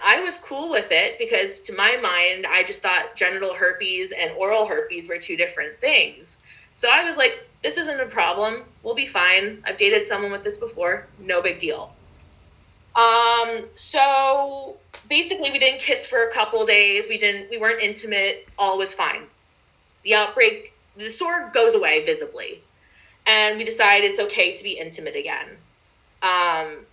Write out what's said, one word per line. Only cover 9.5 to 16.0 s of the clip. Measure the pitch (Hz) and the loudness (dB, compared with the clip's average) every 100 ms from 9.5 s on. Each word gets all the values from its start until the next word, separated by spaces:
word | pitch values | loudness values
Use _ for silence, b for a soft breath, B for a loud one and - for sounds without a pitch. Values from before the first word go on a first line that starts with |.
| 220 - | -6 -8
I've | 190 | 0
dated | 202 214 208 | 4 2 0
someone | 202 202 | -4 -4
with | 202 | -6
this | 208 - | -8 -8
before. | 226 165 175 196 - - | -8 -4 -2 -4 -8 -14
No | 185 175 | -2 0
big | 180 175 | 0 -4
deal." | 165 147 127 - - - - _ _ _ _ _ _ 233 | -6 -6 -8 -18 -20 -20 -20 _ _ _ _ _ _ 4
Um, | 233 233 233 233 233 226 - | 6 6 4 4 0 -4 -10
so | - - 294 277 269 269 277 277 277 269 - _ - - | -12 -2 4 6 6 4 2 0 -6 -14 -16 _ -16 -2
basically | 302 339 381 277 | 0 0 -2 -2
we | 269 | 2
didn't | 262 - | 2 2
kiss | 277 254 | -2 -4